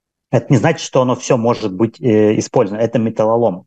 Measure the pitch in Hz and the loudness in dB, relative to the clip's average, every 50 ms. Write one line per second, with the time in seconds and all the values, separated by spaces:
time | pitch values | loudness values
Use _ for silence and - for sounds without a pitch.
0 | _ _ _ _ _ _ - 117 - - 139 113 117 165 156 - - - - 135 | _ _ _ _ _ _ -2 -2 0 2 2 2 2 2 0 -2 -4 -2 0 0
1 | 127 127 120 120 - - 147 120 110 120 117 - 107 101 92 92 117 113 - - | 0 0 0 -2 -2 -2 0 0 0 0 -2 -2 -4 -6 -4 -2 -4 -4 -4 -4
2 | - 127 107 107 107 107 110 107 - - - 135 113 95 101 107 117 113 - 123 | -2 0 2 4 4 2 2 0 -2 -2 0 0 0 0 -2 -4 -4 -2 -2 -2
3 | 110 113 113 - 110 110 113 120 120 110 90 92 - | -2 -2 -2 0 0 0 2 2 0 0 -2 -4 -10